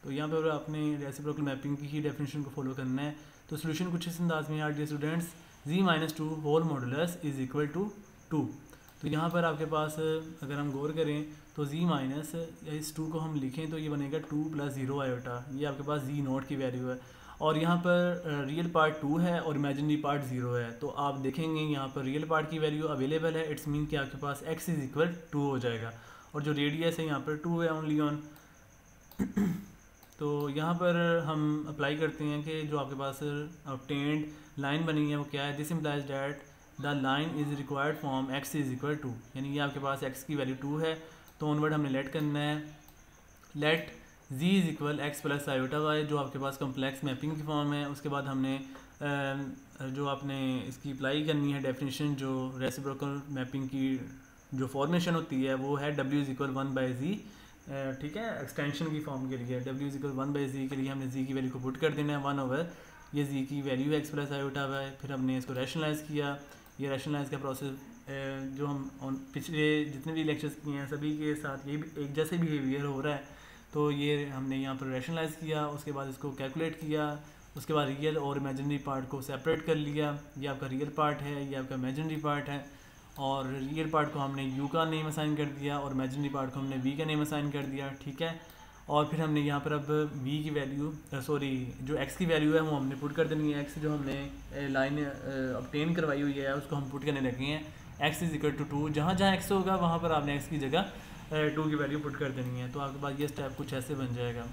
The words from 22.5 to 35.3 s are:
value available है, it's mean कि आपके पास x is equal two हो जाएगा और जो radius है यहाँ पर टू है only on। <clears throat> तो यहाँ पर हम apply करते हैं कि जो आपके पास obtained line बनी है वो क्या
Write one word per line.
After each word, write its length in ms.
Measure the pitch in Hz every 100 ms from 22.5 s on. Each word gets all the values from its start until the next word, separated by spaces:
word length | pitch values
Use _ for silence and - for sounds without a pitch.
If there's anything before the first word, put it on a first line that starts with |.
| 160
value 260 | 156 151 156
available 460 | 139 131 156 165
है, 220 | 160 160 147
it's 140 | 151
mean 180 | 147 151
कि 80 | 151
आपके 220 | 135 135
पास 260 | 143 139
x 160 | 160 160
is 180 | - 151
equal 300 | 131 143 175
two 280 | 175 - 147
हो 240 | 143 131
जाएगा 340 | 120 113 113 117 - - - 147
और 80 |
जो 80 | 147
radius 460 | 147 143 156 165 165
है 60 | 160
यहाँ 140 | 139
पर 180 | 131 151
टू 240 | 170 170
है 80 | 165
only 300 | 156 156 151
on। 160 | 147 147 - - - - - - - - - -
<clears throat> 320 | 196 - 196 175 - - - - - -
तो 300 | 147 147 147
यहाँ 240 | 143 156
पर 500 | 175 175 170 170 170 156
हम 380 | 156 151 151 151
apply 280 | 151 143 151
करते 260 | 156 -
हैं 200 | 151 147
कि 180 | 151 156
जो 160 | 151 147
आपके 180 | 135 135
पास 240 | 139 135 147 147 151 - 147
obtained 560 | 131 - 143 143 151 151 - - -
line 260 | 139 151 165
बनी 240 | 151 147
है 80 | 147
वो 60 |
क्या 200 | 143